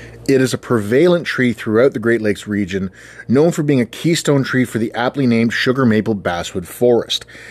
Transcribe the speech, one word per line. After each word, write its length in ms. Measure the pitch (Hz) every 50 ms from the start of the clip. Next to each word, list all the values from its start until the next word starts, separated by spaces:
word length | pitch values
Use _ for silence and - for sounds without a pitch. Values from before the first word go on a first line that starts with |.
| - - - - -
It 140 | - 135 131
is 140 | 131 120 -
a 40 |
prevalent 680 | - - - 123 110 101 101 120 139 170 180 175 170 123
tree 240 | - - - 127 123
throughout 420 | 113 - - 117 107 113 131 139 -
the 60 | 127
Great 220 | 107 117 117 110
Lakes 260 | 107 104 98 - -
region, 420 | 107 104 101 101 85 98 95 95 92 - - - - - - -
known 240 | - 113 139 156 175
for 100 | 160 -
being 200 | 151 147 143 127
a 40 | 117
keystone 560 | - - - - 160 170 - - 160 143 139
tree 220 | 127 - 135 127 123
for 160 | - - 110
the 140 | 113 - -
aptly 340 | 113 120 131 - 143 135
named 240 | 120 117 113 117 117
sugar 340 | - - - 131 123 139 131
maple 280 | 117 107 110 92 113 110
basswood 520 | 98 82 90 87 87 85 - - 95 85
forest. 600 | - - - 120 123 120 113 - - - - - - - - - -